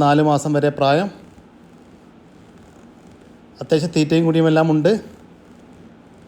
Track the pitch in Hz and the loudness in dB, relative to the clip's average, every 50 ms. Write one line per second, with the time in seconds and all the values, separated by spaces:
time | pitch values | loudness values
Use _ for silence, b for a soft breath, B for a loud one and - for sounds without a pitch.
0 | 147 143 147 151 151 151 147 139 - 151 147 143 147 147 143 - 139 139 143 160 | 2 2 2 2 2 2 0 -2 -2 -4 -2 -2 -2 -2 -2 -2 0 0 0 0
1 | 196 196 - - - - - - - - - - - - - - - - - - | -2 -6 -10 -16 -20 -20 -20 -20 -20 -20 -20 -20 -20 -20 -20 -20 -20 -20 -20 -20
2 | - - - - - - - - - - - - - - - - - - - - | -20 -20 -20 -20 -20 -20 -20 -20 -20 -20 -20 -20 -20 -20 -20 -20 -20 -20 -20 -20
3 | - - - - - - - - - - - - - - 165 151 156 170 - 156 | -20 -20 -20 -20 -20 -20 -20 -20 -20 -20 -20 -18 -4 -2 -2 -2 -2 -2 -2 -2
4 | 156 147 160 165 165 165 160 165 160 160 156 156 160 160 156 156 151 180 220 202 | -2 0 0 0 0 0 0 2 2 2 2 2 2 2 0 0 2 0 0 -2
5 | - - - - - - - - - - - - - - - - - - - - | -6 -12 -20 -20 -20 -20 -20 -20 -20 -20 -20 -20 -20 -20 -20 -20 -20 -20 -20 -20
6 | - - - - - | -20 -20 -20 -20 -20